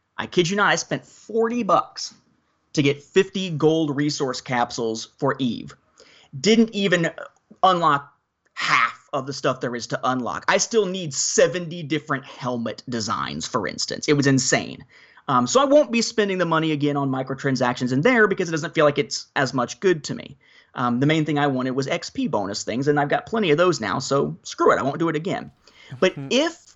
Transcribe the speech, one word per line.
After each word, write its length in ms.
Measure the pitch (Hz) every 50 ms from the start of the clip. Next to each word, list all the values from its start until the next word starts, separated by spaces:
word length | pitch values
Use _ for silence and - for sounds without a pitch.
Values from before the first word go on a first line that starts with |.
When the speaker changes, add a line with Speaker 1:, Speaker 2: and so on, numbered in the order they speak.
| _ _ _
Speaker 1:
I 100 | - -
kid 220 | 113 - 180 180 160
you 80 | 202
not, 120 | 208 202 175
I 80 | 156
spent 280 | 165 - - - 135 -
forty 580 | - - - - - 214 226 226 226 240 240 226
bucks 520 | 185 175 135 - - - - - - - _ _ _ _ _ _ _ _ _ _ _ -
to 100 | 156 143
get 200 | 139 139 139 -
fifty 480 | _ - 190 190 190 - 196 185 185
gold 440 | 165 143 160 156 160 160 165 147 139
resource 460 | 135 147 147 147 - 147 127 123 -
capsules 680 | - - 127 120 120 120 - - 117 113 110 113 - - _ -
for 180 | 151 135 - -
Eve. 380 | 135 120 107 - - - - _ _ _ _ _ - _ - - - _ - 139
Didn't 300 | 131 190 220 226 226 220 -
even 360 | 208 196 196 180 175 165 156 - - - - _ _ _ _ - - -
unlock 500 | 190 185 175 170 156 143 139 - - _ _ _ _ _ _ _ _ -
half 540 | - - - 147 131 117 120 - - _ - -
of 140 | 143 127
the 60 | 139 135
stuff 280 | - - 147 127 131
there 160 | - 127 120
is 100 | 120 113 -
to 120 | 139 139 -
unlock. 400 | 127 127 127 120 107 73 85 - -
I 80 | 175
still 300 | 196 - - 226 226 208
need 260 | 185 185 190 180 151 135
seventy 720 | - - - - - 185 165 170 180 175 160 165 175 165
different 420 | 135 160 147 143 - 147 131 127
helmet 580 | - - - 127 123 127 117 117 117 113 - - -
designs, 580 | 120 117 107 107 104 - 69 64 71 76 -
for 220 | - - 113 98 71
instance. 400 | - - - - - - - -
It 60 | 151
was 120 | 143 131
insane. 600 | 139 135 131 127 - - 120 95 60 67 - - _ _ - - - _ - - -
Um, 180 | 139 123 123
so 140 | 123 - 247
I 40 | 285
won't 280 | 269 277 302 285 233 226
be 100 | 233 220
spending 360 | - - - 208 196 190 185
the 60 | 175
money 280 | 170 160 160 160 160 156
again 240 | 147 143 147 143
on 120 | 143 139 139
microtransactions 840 | 131 135 135 135 135 135 - 139 135 120 123 120 123 - 127 120 127
in 80 | 131
there 260 | 156 240 262 233 214
because 220 | 202 190 190 185 165
it 20 |
doesn't 240 | 160 156 147 165 -
feel 100 | 165 151
like 140 | 147 143 -
it's 280 | - - - - - _ -
as 180 | - 139 123 131
much 240 | 131 123 120 - -
good 240 | - 190 180 156 135
to 140 | - 135
me. 200 | - - - - _ _ _ _ _ _ _ -
Um, 240 | - 127 123 120 120
the 80 | 139
main 180 | 147 156 160 151
thing 140 | 156 151 147
I 80 | 143
wanted 240 | 147 135 127 127 131
was 160 | 127 135 139
X 240 | 139 - 175 - -
P 160 | - - 269
bonus 380 | 233 - 107 98 92 101 - -
things, 240 | - 104 120 139 147
and 100 | 147 147
I've 100 | 143 147
got 180 | 156 - -
plenty 260 | - - 226 214 170 147
of 40 |
those 240 | 151 180 185 165 135
now, 200 | 110 98 92 135
so 360 | 131 - 135 139 151 151 160 - -
screw 300 | - - - - - -
it, 80 | 87
I 20 | 107
won't 160 | 135 139 160
do 100 | 165 165
it 60 | 156
again. 380 | 156 160 190 - - - - _ _ _ _ _ _ - - 139 120
But 140 | - 185 185
Speaker 2:
Mm-hmm. 140 | 147 135 135 214
Speaker 1:
if 420 | 254 302 339 330 - _ - -